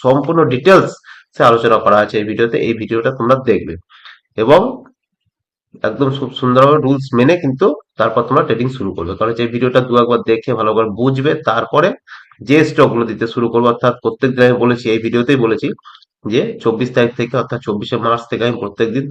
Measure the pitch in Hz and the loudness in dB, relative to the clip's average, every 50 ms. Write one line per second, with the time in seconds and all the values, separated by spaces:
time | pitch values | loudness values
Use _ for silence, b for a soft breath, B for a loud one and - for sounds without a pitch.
0 | - 127 135 147 143 156 165 165 156 127 127 127 143 190 190 175 - 143 - - | 0 2 2 2 2 0 2 2 2 2 0 0 4 6 6 6 4 2 -6 -12
1 | B B B B B B _ - 143 120 117 117 117 117 113 104 - 104 104 104 | B B B B B B _ 2 2 4 4 4 2 2 2 2 2 2 2 2
2 | 107 104 - 110 104 104 107 107 117 117 127 151 - 117 113 104 107 104 113 113 | 2 0 -2 -4 -4 -4 -2 -2 -2 -2 -2 -2 -2 -2 -4 -4 -4 -6 -4 -2
3 | 113 131 135 - 117 117 131 127 123 120 104 85 - - 82 87 _ B B B | -2 -4 -4 -2 0 0 0 0 2 0 0 0 -2 -8 -12 -14 _ B B B
4 | B B B B B B - - 110 120 147 180 226 262 262 - - - _ _ | B B B B B B -6 -2 2 4 4 4 4 0 -6 -10 -16 -20 _ _
5 | _ _ _ _ _ _ _ _ _ _ _ _ _ _ _ - - 110 107 107 | _ _ _ _ _ _ _ _ _ _ _ _ _ _ _ -6 -6 -6 -2 -2
6 | 143 135 131 - 135 120 - - 131 127 123 131 135 143 151 151 127 131 139 135 | -2 -2 -2 -4 -8 -8 -8 -4 -2 2 4 4 6 6 4 2 2 0 0 -2
7 | 135 - 123 117 123 143 175 175 175 135 131 131 185 226 302 - _ _ _ - | -2 -2 0 2 4 4 2 2 0 -4 -2 0 0 0 0 -2 _ _ _ -2
8 | 110 117 - 123 117 - 131 143 - - 113 - 120 131 - - 98 98 90 - | -2 0 0 -2 -2 0 0 0 0 0 -2 -2 -2 -4 -4 -6 -6 -6 -6 -6
9 | 85 85 95 - 110 117 113 113 120 117 120 120 123 123 123 131 123 123 120 120 | -6 -6 -4 -4 -4 -4 -2 -2 -4 -4 -2 -2 -2 0 0 0 0 2 2 2
10 | 120 117 120 117 - 110 113 113 - 135 123 110 110 107 104 110 113 110 98 110 | 2 2 0 0 0 0 -2 0 0 -4 -4 -2 0 0 0 0 0 -2 -2 -2
11 | 120 135 135 135 135 - - 113 - 110 110 117 113 - - 143 165 196 269 - | 0 0 0 0 0 -2 -2 -2 -2 -2 -2 -2 -2 0 0 2 2 2 -2 -4
12 | _ B B B B B B B 101 110 139 160 - - - 151 139 117 107 117 | _ B B B B B B B -2 2 4 4 4 2 4 2 2 4 2 0
13 | 117 110 107 - 113 113 - 123 120 113 117 117 120 120 117 - - 123 120 - | -2 -2 -4 -6 -6 -4 -4 -2 -2 0 0 2 2 2 0 2 0 -2 0 0
14 | - 113 113 - - 127 - - 127 123 123 - 117 123 123 117 117 113 110 110 | -4 -6 -4 -2 -2 -2 2 4 4 4 4 2 2 0 0 0 -2 -2 -2 -2
15 | 110 113 110 120 120 135 143 131 117 110 110 107 - 147 - _ B B B B | -2 -2 -2 0 2 2 2 2 2 0 0 -2 -4 -6 -8 _ B B B B
16 | B _ _ _ - 104 104 135 196 226 - - - 113 107 110 127 127 - 131 | B _ _ _ -8 -2 -2 -2 -2 -2 -6 -4 -2 -2 -2 -2 -4 -2 0 0
17 | 120 117 - - 117 117 - 123 117 - 123 113 - - 101 104 - - 120 113 | 0 0 0 -4 -6 -4 -2 -4 -4 -4 -6 -8 -6 -6 -6 -6 -6 -6 -6 -4
18 | 113 117 117 113 - - 120 110 113 120 117 - - 101 - - 113 110 107 135 | -2 -2 -2 -2 -4 -6 -6 -2 -2 -2 -2 -4 -8 -8 -4 -2 -2 -2 -2 -4
19 | 147 143 | -6 -6